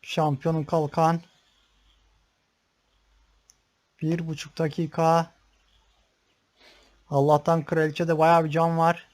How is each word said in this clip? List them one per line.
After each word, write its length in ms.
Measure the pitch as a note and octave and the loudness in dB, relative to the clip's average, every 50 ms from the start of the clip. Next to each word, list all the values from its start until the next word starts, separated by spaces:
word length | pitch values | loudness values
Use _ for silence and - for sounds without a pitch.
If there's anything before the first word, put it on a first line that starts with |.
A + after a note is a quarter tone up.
| - | -14
Şampiyonun 560 | - - E3+ D#3 D3+ C#3+ C3 - E3 D#3+ D#3+ D3+ | -6 -2 0 0 0 0 -2 -2 -2 -2 -2 -4
kalkan. 580 | - F3 E3 D3+ D3 - E3+ D#3+ D#3+ E3+ E3 - _ _ _ _ _ _ _ _ _ _ _ _ _ _ _ _ _ _ _ _ _ _ _ _ _ _ _ _ _ _ _ _ _ _ _ _ _ _ _ _ _ _ _ _ _ _ _ _ _ _ _ _ _ _ _ | -2 -2 -2 -2 -2 0 0 2 2 2 -2 -6 _ _ _ _ _ _ _ _ _ _ _ _ _ _ _ _ _ _ _ _ _ _ _ _ _ _ _ _ _ _ _ _ _ _ _ _ _ _ _ _ _ _ _ _ _ _ _ _ _ _ _ _ _ _ _
Bir 260 | D#3+ D#3 E3+ E3+ E3 | -4 -4 -4 -4 -6
buçuk 300 | D#3+ D#3 C#3+ - C#3+ _ | -8 -10 -10 -12 -16 _
dakika. 760 | - E3 D3+ C#3+ - E3 D#3 - - E3 E3 E3 E3 E3 - _ _ _ _ _ _ _ _ _ _ _ _ _ _ _ _ _ _ _ _ _ _ _ _ _ _ _ - _ _ _ _ _ _ _ _ | -6 -6 -6 -4 -6 -8 -6 -4 -2 0 2 2 0 0 -4 _ _ _ _ _ _ _ _ _ _ _ _ _ _ _ _ _ _ _ _ _ _ _ _ _ _ _ -20 _ _ _ _ _ _ _ _
Allah'tan 560 | D3 C#3 C#3 D3 D3+ D3 - - E3 E3 D#3 | 0 2 4 4 2 2 2 0 0 0 0
kraliçede 520 | - F3 D#3+ D#3 D#3 D3 - E3+ E3 E3+ | -2 -2 0 0 -2 -2 -4 -2 -2 0
bayağı 280 | D#3 D#3+ E3 E3+ E3 E3 | 2 4 4 4 4 2
bir 40 | D#3 | 0
can 280 | C#3+ D#3+ E3 E3+ E3 | 0 0 0 0 2
var. 300 | E3 E3 E3+ E3+ - - _ | 2 2 0 0 -2 -8 _